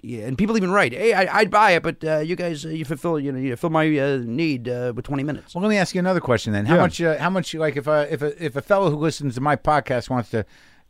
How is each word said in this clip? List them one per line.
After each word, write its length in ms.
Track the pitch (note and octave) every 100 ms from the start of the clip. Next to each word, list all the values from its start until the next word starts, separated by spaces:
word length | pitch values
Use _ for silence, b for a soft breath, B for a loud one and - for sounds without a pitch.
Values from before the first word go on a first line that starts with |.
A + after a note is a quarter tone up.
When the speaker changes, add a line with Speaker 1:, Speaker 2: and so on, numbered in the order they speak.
Speaker 1:
yeah, 220 | - A#2 A2
and 120 | B2+
people 200 | G#3 A3+
even 140 | F#3
write, 200 | G3+ C#3+
"Hey, 220 | B2 A3+
I, 240 | G3 F#3 G3
I'd 100 | G#3
buy 220 | G#3 G#3
it, 100 | E3+
but, 220 | D#3 -
uh, 140 | D#3 D#3
you 180 | D#3+ F3
guys, 300 | F3 D3+ D#3+
uh, 40 |
you 140 | D#3+
fulfill, 340 | C#3 D3+ F3 D#3
you 140 | C#3
know, 80 | C3
you 160 | C3+ A#2+
fill 140 | E3+
my, 280 | D#3+ D#3 D3
uh, 200 | C#3 C3+
need, 460 | A#2 B2 E3 B2+ A#2+
uh, 240 | B2 B2
with 120 | A#2+ -
twenty 180 | C#3+
minutes." 320 | D3 - - E3+
Speaker 2:
Well, 60 |
let 80 | G#3+
me 80 | G#3
ask 180 | E3+ F3+
you 40 |
another 200 | F3+ F3+
question 320 | - A2+ A2+
then. 140 | G#2 G#2+
How 100 | E3+
Speaker 1:
Yeah. 60 |
Speaker 2:
much, 200 | F3 -
uh, 160 | E3 D3
how 120 | E3
much, 240 | F#3+ - D#3
like, 220 | D#3 C#3
if, 100 | C#3
uh, 200 | D3+ D3
if 100 | D#3
a, 220 | D3 C#3+ D#3+
if 120 | C3+
a 40 |
fellow 280 | - G3 F#3
who 60 | D3+
listens 380 | D#3 - C#3+ A#2+
to 60 |
my 140 | D3 C#3+
podcast 540 | - D3 - B2 -
wants 220 | B2+ -
to 140 | A2+ - b b b